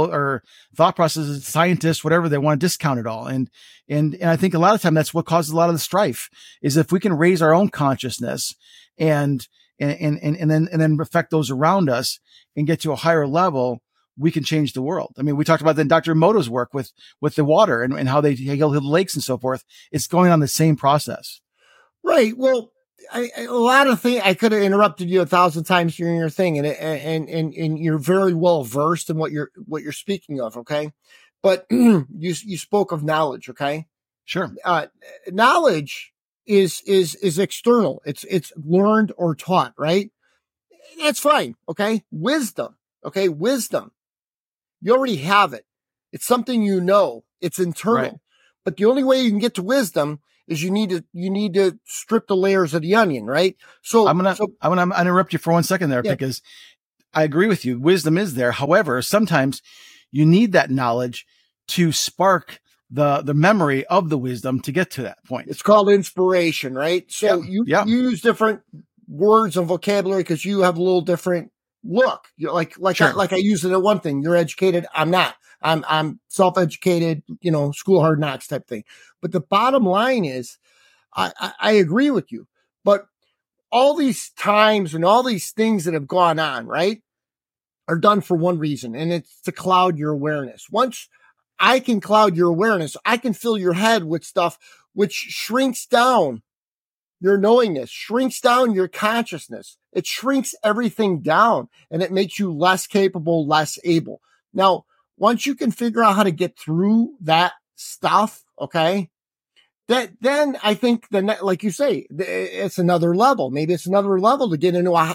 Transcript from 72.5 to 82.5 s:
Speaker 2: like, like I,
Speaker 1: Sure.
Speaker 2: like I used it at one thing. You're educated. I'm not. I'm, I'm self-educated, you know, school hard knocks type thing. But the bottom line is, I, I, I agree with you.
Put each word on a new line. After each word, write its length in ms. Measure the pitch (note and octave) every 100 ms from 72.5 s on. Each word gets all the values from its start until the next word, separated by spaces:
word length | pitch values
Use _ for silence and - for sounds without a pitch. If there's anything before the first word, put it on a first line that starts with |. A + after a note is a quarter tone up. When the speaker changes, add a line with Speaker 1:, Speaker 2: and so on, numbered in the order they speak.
Speaker 2:
like, 240 | E3+ E3 -
like 220 | F#3 F3
I, 60 | D#3
Speaker 1:
Sure. 80 |
Speaker 2:
like 180 | F3 F#3
I 40 | F#3
used 280 | G3+ G3
it 80 | F3+
at 80 | F#3
one 200 | F#3+ G3+
thing. 200 | D#3+ C#3
You're 160 | D3+ F3
educated. 480 | E3 - F#3+ F3 E3
I'm 180 | D#3 D#3
not. 260 | F3+ C#3 - _ _
I'm, 220 | D#3 D#3+ -
I'm 320 | D#3 D#3 - _
self-educated, 920 | - F#3 F#3+ E3 - F#3 E3+ E3 D#3 - E3
you 100 | F3+
know, 220 | D#3 C#3+
school 280 | C#3+ - F#3
hard 180 | D#3 D#3
knocks 280 | D3+ C3 -
type 200 | C3+ -
thing. 180 | A2 - - _ _
But 120 | E3+
the 80 | F3+
bottom 440 | - G3 A#3+ C4+
line 400 | G3 F#3+ B3 B3+
is, 340 | D#3 C3 A#2+ - _ _ _ _ _
I, 180 | - F#3 -
I, 140 | F#3+ -
I 120 | G3+
agree 380 | G#3+ E3 G3+ C#4+
with 220 | A#3 -
you. 160 | A#2 -